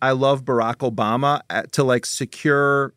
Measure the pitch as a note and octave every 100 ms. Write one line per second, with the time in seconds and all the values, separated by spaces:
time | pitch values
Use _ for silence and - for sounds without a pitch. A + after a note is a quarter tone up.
0 | C3 C3 C3+ C#3 C3 A#2+ A2+ A#2+ B2+ A2
1 | G#2+ B2 C#3 D3 - G#2+ - - C3+ B2
2 | - - C3+ - D3+ C#3+ C#3+ C#3+ C3+